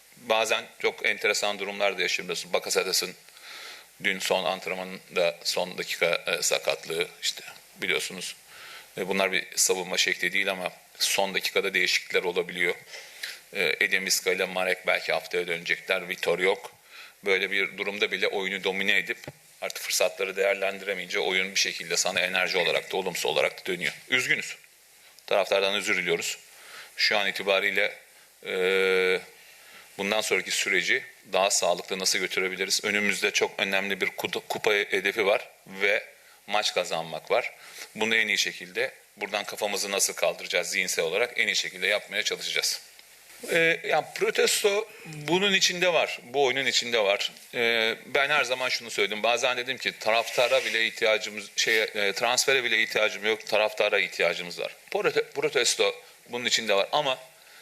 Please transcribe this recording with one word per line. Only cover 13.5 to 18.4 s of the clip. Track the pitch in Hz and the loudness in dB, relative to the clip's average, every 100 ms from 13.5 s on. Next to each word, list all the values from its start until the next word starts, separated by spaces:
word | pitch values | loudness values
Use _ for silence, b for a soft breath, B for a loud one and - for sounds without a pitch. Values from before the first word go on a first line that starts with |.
E, | - 85 - | -2 0 2
Edin | 101 95 95 | 2 0 0
Visca | - 95 | 0 0
ile | 92 | 0
Marek | 92 92 92 90 92 | 0 -2 -2 0 0
belki | 90 - | -2 0
haftaya | 80 - 90 87 | -2 -2 -4 -2
dönecekler. | 85 85 80 - 95 87 | -4 -2 -2 -2 -2 -4
Vitor | 92 - 87 | -4 -2 2
yok. | 92 104 - - B B B - | 2 0 -4 -18 B B B -6
Böyle | 101 92 95 | 0 0 2
bir | 98 95 95 | 0 -2 -4
durumda | 101 101 104 | -8 -4 -2
bile | 95 104 | 0 0
oyunu | 104 | 0